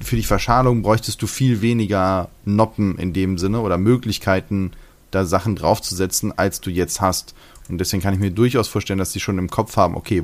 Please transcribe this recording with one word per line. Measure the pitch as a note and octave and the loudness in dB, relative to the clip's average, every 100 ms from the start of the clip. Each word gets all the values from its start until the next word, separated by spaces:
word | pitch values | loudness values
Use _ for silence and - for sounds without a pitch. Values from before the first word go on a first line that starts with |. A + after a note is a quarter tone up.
für | - A2+ | -4 -2
die | |
Verschalung | - G2+ - A#2+ B2+ A#2 | 0 0 2 4 4 2
bräuchtest | G2+ A2+ - - | 2 2 0 -6
du | G#2+ | -6
viel | - C3 A2+ | 0 2 2
weniger | A2+ A#2 G2+ G2 F#2 F#2+ F2 - G2+ | 2 2 2 2 2 0 -4 -8 0
Noppen | G#2 G#2+ - G2+ E2+ | 2 2 2 -2 0
in | F2+ | -2
dem | F2 F#2+ F2+ | 0 0 0
Sinne | F#2+ A#2 | 0 0
oder | G#2 F2+ | 0 2
Möglichkeiten, | G#2 B2 A2+ - - F#2+ - G2 F#2 - - - _ | 4 2 0 -4 0 0 0 -4 -4 -8 -20 -20 _
da | F#2+ F2+ | -2 2
Sachen | F#2+ A2+ F#2+ | 0 0 0
draufzusetzen, | D2+ A#2+ - F2 F#2+ - G#2+ - | 2 0 -2 -4 -2 -2 -4 0
als | F#2+ - | -2 -2
du | F#2+ | -4
jetzt | F2 F2 - | -2 -2 0
hast. | F#2+ F2+ - - - - - | 0 0 -6 -16 -20 -20 -8
Und | F2 | -6
deswegen | F#2 G2 | -2 -2
kann | G2 | 0
ich | F#2+ | 0
mir | G2+ | 0
durchaus | F2+ A#2+ B2 G2+ | 2 2 2 0
vorstellen, | G#2+ - F#2+ | -2 -2 -2
dass | F#2 | -2
sie | F#2+ | -4
schon | - F#2 | -4 -2
im | F2+ | -2
Kopf | - G#2 - | -2 -2 2
haben, | F2 - | 2 0
okay, | - F#2 | -2 -2